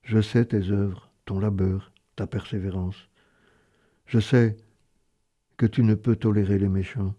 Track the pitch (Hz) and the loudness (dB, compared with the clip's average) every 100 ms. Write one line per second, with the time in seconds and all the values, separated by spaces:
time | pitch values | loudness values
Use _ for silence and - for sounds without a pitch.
0 | - 110 104 120 120 107 92 101 101 90 | 2 0 2 0 2 0 0 -2 -2 -6
1 | _ _ - 95 107 98 92 95 - _ | _ _ -8 -4 -2 0 0 -2 -8 _
2 | _ - 101 104 - 107 95 92 90 95 | _ -12 -6 -6 -6 -6 -4 -4 -6 -8
3 | - _ _ _ _ _ _ _ _ _ | -18 _ _ _ _ _ _ _ _ _
4 | _ 117 104 127 113 107 _ _ _ _ | _ -2 2 4 4 0 _ _ _ _
5 | _ _ _ _ _ - 113 - 113 107 | _ _ _ _ _ -2 0 2 2 2
6 | 120 110 113 104 98 101 98 95 95 - | 0 0 2 2 2 2 2 0 -4 -4
7 | 98 | -6